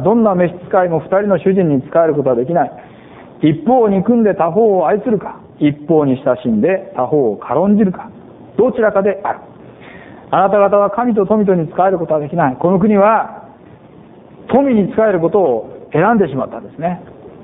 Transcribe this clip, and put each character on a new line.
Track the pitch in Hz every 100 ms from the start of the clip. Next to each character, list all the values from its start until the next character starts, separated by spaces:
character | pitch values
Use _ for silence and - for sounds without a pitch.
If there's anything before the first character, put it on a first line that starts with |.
「ど | 156
ん | 233
な | 214
召 | 180 175 - -
使 | 196 180
い |
も | 160
二 | -
人 | 190 208
の | 180
主 | 190
人 | 196 170
に | 139
仕 | -
え | 165 165
る |
こ | 143
と | 135
は | 120
で | 123
き |
な | 170 127
い。 | - - - - - - -
一 | 156 156 -
方 | 254
を | 220
憎 | 196 185
ん | 240
で | 214
他 | 170 165
方 | 180 226 190
を | 156
愛 | 202
す | 254
る | 208
か、 | - - - -
一 | 147 143 -
方 | 160 143
に | 127
親 | 131 123
し | 123
ん | 107
で | 151 190 - -
他 | 123
方 | 147 120
を | 98
軽 | - 131 196
ん | 208
じ |
る | 190
か、 | - - - - - - -
ど | 247
ち | -
ら | 214
か | 196
で | 202 190
あ | -
る。 | - - - - - - - - - -
あ | 160
な | 196
た | 202
方 | 202 202
は | 202
神 | 202 247
と | 214
富 | 190 214 202
と |
に | 180 151
仕 | - 190
え |
る | 180
こ | 160
と |
は | 156
で | 147
き |
な | 170 147
い。」 | 127
こ | 175
の | 190
国 | 208 202
は | 202 214 - - - - - - - - - - - - -
富 | 233 277
に | 220 175
仕 | -
え | 220
る | 180
こ | 165
と | 202
を | 165 113 - - -
選 | 147 196
ん | 233
で | 170
し |
ま | 135 110
っ |
た | 113
ん |
で | 101
す | -
ね。 | 165 175 - - - -